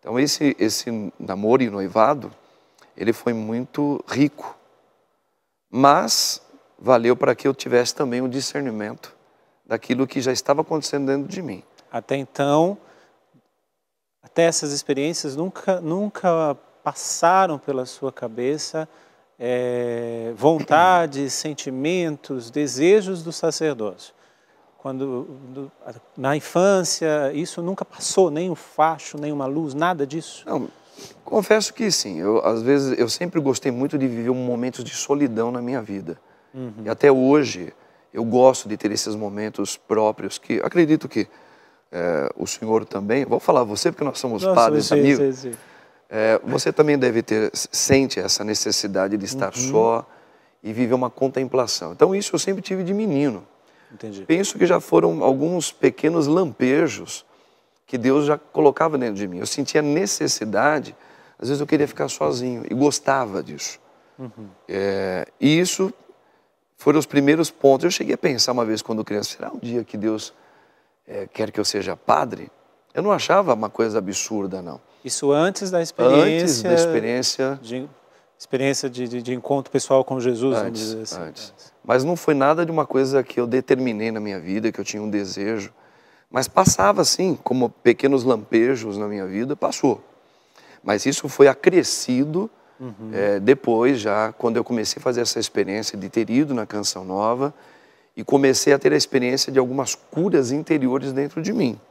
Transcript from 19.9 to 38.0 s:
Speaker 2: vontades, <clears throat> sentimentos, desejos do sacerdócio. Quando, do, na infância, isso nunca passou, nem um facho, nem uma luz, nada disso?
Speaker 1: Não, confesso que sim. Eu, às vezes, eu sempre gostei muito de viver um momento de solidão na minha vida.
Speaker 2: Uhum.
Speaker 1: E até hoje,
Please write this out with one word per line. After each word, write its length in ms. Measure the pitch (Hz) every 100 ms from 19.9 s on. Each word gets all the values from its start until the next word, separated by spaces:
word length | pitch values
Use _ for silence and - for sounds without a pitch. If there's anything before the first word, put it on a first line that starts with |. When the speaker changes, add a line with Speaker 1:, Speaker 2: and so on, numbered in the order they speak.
| 117 120 117 117 113
Speaker 2:
vontades, 960 | 135 165 143 151 180 180 165 139 139
<clears throat> 0 |
sentimentos, 1160 | - 160 143 - 131 147 180 165 147 - 131 117
desejos 720 | 147 147 123 165 214 190 185
do 100 | 165
sacerdócio. 840 | 165 165 151 160 127 104 90 - _ _ _ _ _ _ _
Quando, 460 | 135 131 139 127 139 135 131
do, 200 | 131 139 _ - 110 _ -
na 180 | 135 147
infância, 960 | - 170 190 190 170 - 160 151 139
isso 260 | 147 175 -
nunca 220 | 170 196
passou, 460 | - - - - 180
nem 200 | 147 180
um 40 |
facho, 640 | 156 - - 156 156 - 147
nem 120 | 147
uma 140 | 147
luz, 300 | 135 143 156
nada 320 | 135 170 175 139
disso? 360 | 156 156 - -
Speaker 1:
Não, 220 | 151 117 - _ - - -
confesso 500 | - 214 196 220 208
que 160 | - 220
sim. 280 | - 107 80
Eu, 200 | 92 110
às 180 | 87 113
vezes, 360 | 117 143 139 127
eu 80 | 117
sempre 300 | - 175 170
gostei 300 | 139 123 135
muito 280 | 120 139 147
de 100 | 135
viver 220 | 117 117
um 40 |
momento 480 | 127 127 120 127 123
de 120 | 120
solidão 560 | - - 143 143 110 117
na 80 | 123
minha 220 | 120 131
vida. 360 | 104 98 82 82 _ _ _
Speaker 2:
Uhum. 180 | 131 127 110 107
Speaker 1:
E 20 |
até 240 | 113 147
hoje, 640 | 131 131 147 135 92 87 - _ _